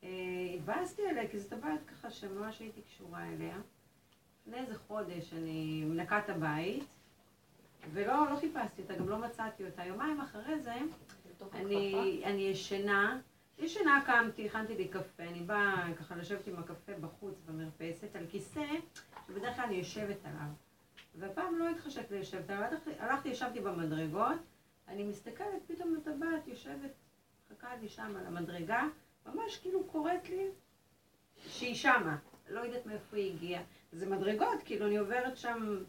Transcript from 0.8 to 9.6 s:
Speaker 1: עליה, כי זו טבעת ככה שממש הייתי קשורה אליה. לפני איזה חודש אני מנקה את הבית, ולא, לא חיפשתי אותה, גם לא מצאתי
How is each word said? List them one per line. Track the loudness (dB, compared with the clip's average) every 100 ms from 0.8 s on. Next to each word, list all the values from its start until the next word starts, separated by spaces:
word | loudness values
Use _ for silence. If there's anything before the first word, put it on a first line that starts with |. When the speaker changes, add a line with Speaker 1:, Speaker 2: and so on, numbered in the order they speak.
| 0 0 2
Speaker 1:
עליה, | 2 0
כי | -4
זו | -6
טבעת | -4 -2 -2 -4
ככה | -12 -10
שממש | -8 -6 -4 -6 -6
הייתי | -10 -12
קשורה | -16 -16 -12 -8 -6
אליה. | -4 -4 -6 -12 _ -20 -20 _ -20 _ _
לפני | -12 -8
איזה | -6 -8 -6
חודש | -4 -4 -6 -6
אני | -6 -4 -2 0 0 2
מנקה | 0 4 2
את | 4
הבית, | 0 2 2 0 -2 -4 -14 -20 -20 -20 -20 _ -20 -20 -18 -8
ולא, | 0 4 6 6
לא | 4
חיפשתי | 0 0 -4 -4
אותה, | -6 -2
גם | 0
לא | 0
מצאתי | -2 -4 -6 -4